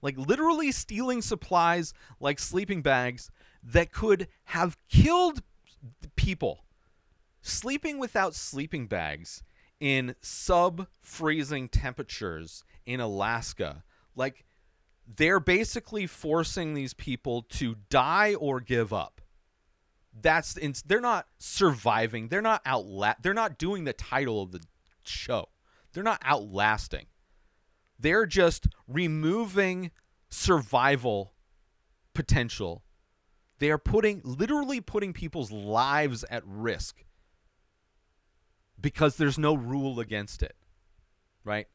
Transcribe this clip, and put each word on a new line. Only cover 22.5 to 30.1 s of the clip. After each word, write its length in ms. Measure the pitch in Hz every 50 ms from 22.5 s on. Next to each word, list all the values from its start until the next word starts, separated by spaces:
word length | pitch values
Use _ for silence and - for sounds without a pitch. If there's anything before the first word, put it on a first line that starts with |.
| 220 - _
outla-, 580 | 135 131 123 95 98 98 98 101 104 120 -
they're 120 | - 180 196
not 240 | 220 226 208 147 -
doing 260 | - 175 202 196 165
the 80 | 139
title 500 | 117 - - - - 135 139 127 113 107
of 120 | 98 92 92
the 80 | 90 82 - _ _ _ _ _ _ _
show. 460 | - - - - - 127 107 85 - _ _ _ _ _ _ _ _
They're 120 | _ 165 196
not 180 | 226 214 - -
outlasting. 840 | 131 143 135 104 - - 98 101 107 107 107 - - - 73 - _ _ _ _ _ _ _ _ _ _ _ _ _ _ _ _ _ _ _
They're 260 | 117 151 170 208 226
just 420 | 180 156 190 180 170 160 - - - - _ _ -
removing 1040 | 123 156 180 165 156 156 156 156 180 226 233 208 185 196 196 185 185 180 185 170 _ _ _ _